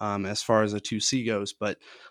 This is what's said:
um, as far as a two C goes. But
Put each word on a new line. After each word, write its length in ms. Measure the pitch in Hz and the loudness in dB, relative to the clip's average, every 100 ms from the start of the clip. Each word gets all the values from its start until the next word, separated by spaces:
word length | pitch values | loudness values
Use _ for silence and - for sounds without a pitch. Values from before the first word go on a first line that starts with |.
um, 240 | 104 101 95 | -4 -2 -2
as 160 | 107 | -4
far 220 | - 110 | 4 4
as 100 | 107 | 4
a 60 | 104 | 0
two 200 | - 110 | -4 -2
C 240 | - 131 | 0 0
goes. 300 | 113 104 101 | 0 -2 -4
But 240 | - 104 - - - - | -4 -4 -6 -10 -20 -14